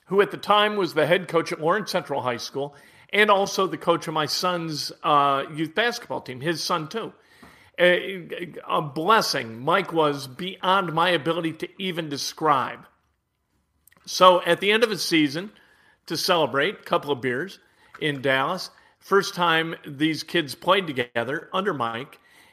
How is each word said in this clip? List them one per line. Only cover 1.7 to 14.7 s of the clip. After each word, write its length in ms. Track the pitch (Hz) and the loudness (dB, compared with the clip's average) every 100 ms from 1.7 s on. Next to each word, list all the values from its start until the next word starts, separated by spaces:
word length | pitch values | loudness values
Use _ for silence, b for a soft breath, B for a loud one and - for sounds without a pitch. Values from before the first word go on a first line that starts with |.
| 208 180 | -2 -2
Central 320 | 180 156 139 | -6 -4 -4
High 160 | 123 117 | -4 -4
School 380 | - 135 143 B B B B | -8 -8 -8 B B B B
and 200 | 196 214 | 2 4
also 340 | 196 196 - 190 | 4 2 0 -2
the 120 | 151 | 0
coach 300 | - 170 170 | 0 0 0
of 60 | |
my 140 | 156 147 | -2 -2
son's, 640 | - 180 175 165 147 - - | -2 -2 -2 -4 -8 -10 -6
uh, 420 | 165 147 143 139 143 | 2 4 4 2 -2
youth 220 | 151 156 | -6 -4
basketball 480 | 208 240 233 - 123 | -2 -2 -4 -8 -10
team, 180 | - 127 | -8 -6
his 240 | 151 160 | -4 -4
son 240 | - 175 151 | -2 -4 -4
too. 240 | 226 185 - B B B B B - | -8 -10 -12 B B B B B 2
A, 760 | 180 180 185 190 160 - 170 - - | 4 4 0 -10 -12 -12 -12 -14 -4
a 140 | 175 | -2
blessing 800 | 151 143 170 220 165 143 117 113 | -2 -2 4 4 4 -4 -6 -6
Mike 280 | 139 180 170 | 0 0 0
was 360 | 165 151 139 131 | 0 0 0 -8
beyond 640 | 127 180 190 185 196 180 | -10 -10 -4 0 2 2
my 160 | 156 180 | 0 2
ability 440 | 170 139 165 165 | 2 0 -2 -4
to 160 | 156 175 - | -6 -12 -8
even 280 | 190 170 156 | -6 -6 -6
describe. 800 | 139 - - 156 139 117 120 - _ _ _ _ _ _ _ _ _ _ _ - | -6 -8 -2 2 2 0 -8 -18 _ _ _ _ _ _ _ _ _ _ _ -12
So 380 | - 185 180 | 6 8 8
at 160 | 175 170 | 4 2
the 120 | 196 | 4